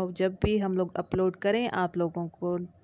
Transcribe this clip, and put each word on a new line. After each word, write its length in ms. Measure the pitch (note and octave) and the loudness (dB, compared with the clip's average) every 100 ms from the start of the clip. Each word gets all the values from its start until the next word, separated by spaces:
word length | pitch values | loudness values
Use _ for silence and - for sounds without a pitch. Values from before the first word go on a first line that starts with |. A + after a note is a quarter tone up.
| F#3 | 0
जब 240 | F3+ F#3+ F#3 | 0 0 2
भी 140 | G#3 G#3+ | 2 2
हम 200 | G3 F#3 | 2 0
लोग 180 | F3+ - | 0 -4
अपलोड 380 | E3+ F#3 F#3 F3+ | -2 0 2 2
करें 320 | G3 A3+ A#3+ | 0 2 0
आप 260 | - F3+ F3 | 0 -2 0
लोगों 300 | E3+ E3+ E3+ | -2 -2 -8
को 280 | - F3 F3 F3 - | -6 -4 -4 -6 -8